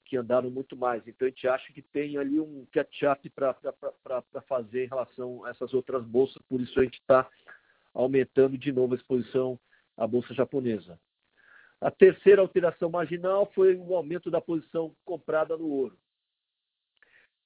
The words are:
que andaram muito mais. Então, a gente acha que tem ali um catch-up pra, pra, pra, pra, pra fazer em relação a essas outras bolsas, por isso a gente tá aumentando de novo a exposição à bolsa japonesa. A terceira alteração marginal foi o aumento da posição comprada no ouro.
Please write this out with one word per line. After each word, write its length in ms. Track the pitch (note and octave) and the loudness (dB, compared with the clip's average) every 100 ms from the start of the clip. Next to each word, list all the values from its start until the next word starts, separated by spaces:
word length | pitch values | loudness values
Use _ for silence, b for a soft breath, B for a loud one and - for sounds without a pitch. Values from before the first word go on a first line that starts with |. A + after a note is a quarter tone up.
que 120 | - B2+ | -6 -6
andaram 340 | A2+ B2 B2 | 0 0 0
muito 260 | C3 C3+ C3 | -6 -10 -6
mais. 300 | B2 A#2 A2+ | -4 -4 -8
Então, 200 | - C3 | -4 -4
a 40 | |
gente 160 | C3 B2+ | -2 -2
acha 260 | C3 - | -2 -6
que 100 | C#3+ | -20
tem 340 | - C#3+ D3 C#3+ | -10 -6 -6 -4
ali 240 | C#3 D3+ | -2 -2
um 260 | D#3 C#3+ B2 | -4 -10 -4
catch-up 560 | D#3 C#3 - C#3+ C3+ C3 | -4 -4 -2 0 0 -6
pra, 240 | - C3+ | -4 -4
pra, 180 | - C#3 | -2 -8
pra, 200 | - C#3 - | -10 -10 -12
pra, 200 | C#3 B2 | -8 -8
pra 180 | - C3 | -8 -14
fazer 420 | - B2+ G#2+ B2+ | -6 -6 -4 -6
em 40 | B2 | -4
relação 560 | C3 A#2 - B2 A#2+ | -6 -8 -8 -12 -10
a 60 | A#2 | -12
essas 220 | - B2 | -10 -4
outras 320 | C3 C3 C3 | -4 -2 -6
bolsas, 380 | A2+ B2 C3+ - - | 0 2 2 -2 -6
por 120 | B2+ | -4
isso 180 | B2 C#3 | -2 0
a 40 | |
gente 160 | C3 - - | 0 0 4
tá 220 | C3 - b b b b b b | 4 4 b b b b b b
aumentando 640 | - B2+ C3+ B2 - C3+ C3+ | -2 2 2 2 4 4 4
de 140 | C#3 | -2
novo 220 | B2+ B2+ | 0 0
a 20 | B2 | -2
exposição 640 | - B2+ A2 C3 B2+ B2+ _ _ _ - | -2 -2 0 -2 -2 -6 _ _ _ -6
à 80 | A2+ | -2
bolsa 280 | A#2+ A#2+ | -2 -2
japonesa. 640 | A#2+ B2 C#3 B2 G#2 F2 E2+ _ _ _ b b b b b | -4 -2 -2 -4 -4 -8 -20 _ _ _ b b b b b
A 100 | D3 | -2
terceira 500 | - F#3+ D#3+ F#3+ G3 | 6 6 8 6 6
alteração 480 | F#3 F#3 E3+ - E3+ | 6 0 -2 -2 -4
marginal 640 | F3 E3 F3 F#3 G3 G3+ | -4 -4 -4 -2 0 0
foi 220 | - F#3+ F#3 | 4 4 4
o 180 | F3 | -2
aumento 360 | F3+ D3 F3 E3+ | -4 -4 -8 -4
da 100 | E3 | -4
posição 540 | E3 E3 - E3 D#3+ _ | -2 -6 -4 -6 -8 _
comprada 520 | - E3 - D#3 D#3 D#3+ | -12 -10 -2 -2 -2 -4
no 120 | D#3+ | -4
ouro. 300 | C#3 A#2 - _ _ _ _ _ _ _ _ _ _ b b b _ | -2 -4 -8 _ _ _ _ _ _ _ _ _ _ b b b _